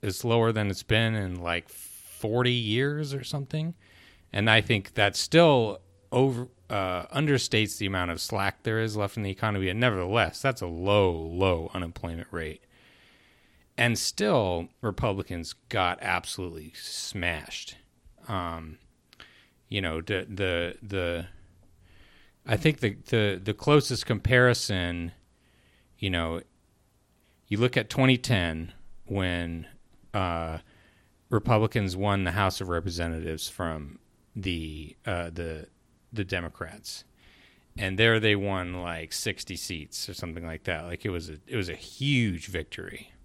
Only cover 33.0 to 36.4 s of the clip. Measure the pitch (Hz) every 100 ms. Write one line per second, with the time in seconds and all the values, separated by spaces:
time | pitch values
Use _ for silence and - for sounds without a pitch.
33 | 85 80 82 80 - - 87 78 73 69
34 | _ _ _ - 95 85 80 78 76 -
35 | - 90 85 85 82 78 - _ _ _
36 | _ 110 92 92